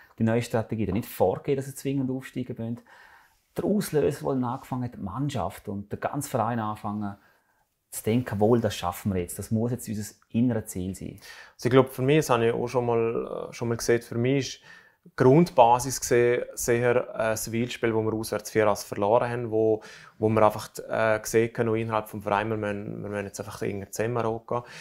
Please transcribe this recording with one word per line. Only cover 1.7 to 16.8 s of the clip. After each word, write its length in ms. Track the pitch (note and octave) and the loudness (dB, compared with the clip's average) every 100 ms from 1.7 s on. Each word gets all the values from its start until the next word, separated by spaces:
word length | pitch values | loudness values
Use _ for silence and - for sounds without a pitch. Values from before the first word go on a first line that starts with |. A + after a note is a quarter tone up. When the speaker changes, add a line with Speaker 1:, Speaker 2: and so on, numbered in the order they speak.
| - | -8
Speaker 1:
zwingend 360 | C#3 C#3 C3 | -4 -2 -2
aufsteigen 460 | C3 C3 C3 B2+ A#2+ | -4 -8 -10 -8 -8
wollt. 220 | A#2 A#2 - - - - _ _ _ - | -8 -8 -12 -20 -20 -20 _ _ _ -4
Der 80 | |
Auslöser, 600 | E3+ G#3 - D3+ C#3+ C3 D3 | 0 0 0 0 0 -2 -2
wo 80 | |
dann 100 | C3 | -2
angefangen 400 | B2 C3 - - A#2+ | -2 -6 -6 -6 -6
hat, 100 | - | -8
die 40 | |
Mannschaft 680 | F#2 A2 C#3+ A#2+ E2+ - - | -8 -4 -4 -2 -4 -6 -10
und 200 | G2+ G2+ | -10 -8
der 100 | - | -8
ganze 300 | - C#3+ C#3 | -6 -6 -4
Verein 300 | B2 A2 A#2 | -2 -2 -2
anfangen 560 | G#2+ G#2+ G#2+ G#2+ G2+ G2+ _ _ _ _ _ _ _ | -4 -6 -6 -6 -6 -10 _ _ _ _ _ _ _
zu 140 | - | -6
denken, 360 | G#2+ A#2+ B2 G2+ | 0 0 0 2
wohl, 180 | G#2+ A#2+ | 4 4
das 160 | G#2+ - | 2 -2
schaffen 380 | F2 - G#2+ | -6 -4 -2
wir 80 | F#2 | -2
jetzt, 180 | F2 - | -4 -8
das 120 | F#2 | -4
muss 200 | A2 A#2+ | -2 -2
jetzt 160 | A#2+ - | -4 -6
unser 260 | G#2+ G#2 - _ | -8 -10 -14 _
inneres 360 | A2 B2+ A2 - | 0 2 0 -4
Ziel 260 | F#2+ F#2 | -6 -6
sein. 260 | F#2 - G2+ - - - | -8 -12 -14 -18 -20 -20
Speaker 2:
Also 140 | - A#2 | -6 4
ich 40 | |
glaube, 180 | C3 C3 | 6 6
für 120 | - | 2
mich, 160 | B2+ D3+ | 2 2
das 140 | D3 | 4
habe 160 | A#2+ A#2 | 4 4
ich 60 | |
auch 140 | A#2+ A#2 | 0 -2
schon 180 | C3 A#2+ | 0 0
mal, 600 | A2+ A2+ B2 C3 - G1+ | 0 0 -2 -6 -8 -10
äh, 40 | |
schon 160 | - A#2 | -6 -4
mal 80 | A#2 | -2
gesagt, 260 | - A#2 | 2 2
für 140 | - A#2 | 0 -2
mich 380 | A#2+ C#3 B2+ - | 2 0 -2 -8
ist 80 | - - - _ - - | -18 -20 -20 _ -10 4
Grundbasis 840 | B2+ D3 F3 - A#2 B2 C3 - | 8 8 6 6 6 6 2 -4
gesehen, 440 | - A#2+ A#2+ B2 - | 2 4 4 2 -2
sehr, 420 | - - A#2+ | -4 0 2